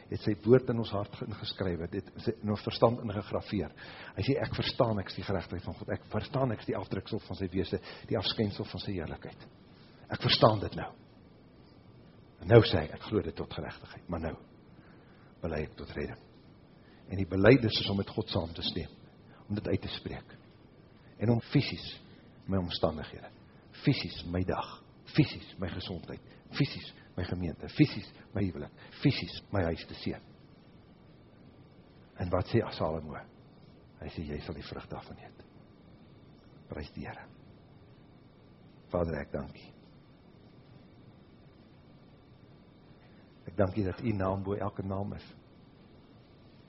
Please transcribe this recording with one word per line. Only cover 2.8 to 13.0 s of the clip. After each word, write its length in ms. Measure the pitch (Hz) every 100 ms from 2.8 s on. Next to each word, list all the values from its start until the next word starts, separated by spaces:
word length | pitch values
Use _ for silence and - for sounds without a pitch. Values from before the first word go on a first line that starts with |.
| 120 120
ingegrafeer. 680 | 113 101 - 90 - 101 76 - - - - -
Hy 60 | 95
sê, 100 | 139
"Ek 120 | 113
verstaan, 460 | - - - 117 101
ek 80 | -
is 80 | -
die 80 |
geregtigheid 400 | 95 95 - 92
van 100 | -
God. 140 | 87 107
Ek 160 | 101 -
verstaan, 400 | 107 - 131 131
ek 80 | 107
is 60 | -
die 100 | 107
afdruksel 440 | 92 101 - 104
van 160 | - 95
sy 120 | 95
wese, 320 | 92 90 95 - - -
die 100 | 117
afskynsel 460 | - - 104 92
van 160 | 107 90
sy 120 | -
heerlikheid. 540 | 95 73 69 - - - - - - - - -
Ek 100 | 117
verstaan 400 | 123 - 123 104
dit 160 | 87 -
nou." 160 | - - - - - - - - - - - - - - - -
En 60 | 87
nou 120 | 117
sê 180 | 104 90
hy, 140 | 76
"Ek 100 | -